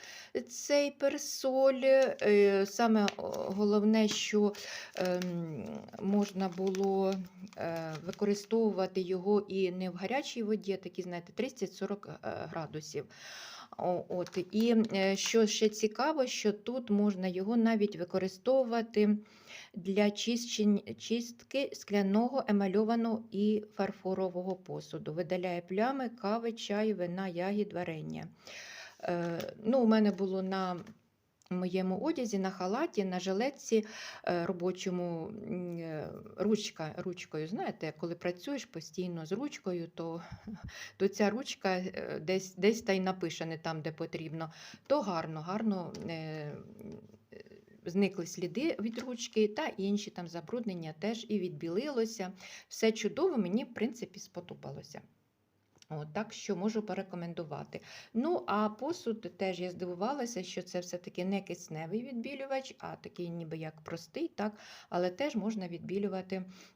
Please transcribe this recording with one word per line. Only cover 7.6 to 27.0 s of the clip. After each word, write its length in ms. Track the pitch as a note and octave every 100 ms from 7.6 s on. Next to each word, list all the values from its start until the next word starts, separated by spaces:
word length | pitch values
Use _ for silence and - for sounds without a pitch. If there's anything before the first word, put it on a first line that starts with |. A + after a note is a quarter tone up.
| E3 E3 D#3+ D#3 E3+
використовувати 960 | - G#3 G3+ - A3+ A3+ F#3 F#3 F#3
його 400 | F3+ F#3 F#3 G#3
і 300 | G3+ F#3+ F#3+
не 180 | F3+ F#3
в 60 | F3+
гарячій 480 | F#3+ B3+ C#4+ A#3+
воді, 300 | G#3 G#3+ F#3
а 40 | F#3
такі, 240 | F3+ -
знаєте, 320 | F3+ F3 E3+
тридцять 400 | - B3 - F#3
сорок, 360 | - F#3+ G3+ -
е, 200 | D3+ - - D#3+
градусів. 560 | E3 D#3 D3+ D3+ - C#3 - - - - - - -
О, 280 | F3 F3+ -
от, 360 | F3+ E3+ - F3
і, 240 | G#3 A3+ A3+ G#3+
е, 220 | G3 F#3+ G3
що 320 | - A3+ G#3+
ще 220 | - A3
цікаво, 580 | G#3+ G#3+ A3 C#4 D#4 B3+
що 240 | - G#3+
тут 380 | G#3 - B3+ A#3+
можна 380 | G3+ G#3 F#3 F#3
його 300 | F3+ F#3+ A#3+
навіть 380 | A3+ A3+ G#3 E3+
використовувати 1200 | F3 F#3+ F#3 - - C4 A#3+ A#3 A3+ G#3 G#3 G#3 - - - - -
для 380 | - F3 G3 G#3
чищень-, 840 | G#3 - A#3+ A#3+ - G#3 G3+ - -
чистки 720 | - A#3 A#3 - - C4+ C#4
скляного, 720 | - - G3+ G3 G#3 A#3+ C4+ A#3+
емальованого 760 | G3+ G3 F#3+ G#3+ A#3 A3+ A3+ -
і 320 | F#3+ G#3 G#3+ G#3 -
фарфорового 800 | G3 G#3 F#3 F#3+ F#3+ F3 F#3 F#3
посуду. 580 | - D3 D3+ D#3+ -
Видаляє 480 | D#3 E3+ F3+ F3+ F3
плями, 480 | F3 F#3 A#3 C#4 B3
кави, 420 | A#3 G3 A3+ A#3
чаю, 440 | A3+ - G#3 A3
вина, 320 | G3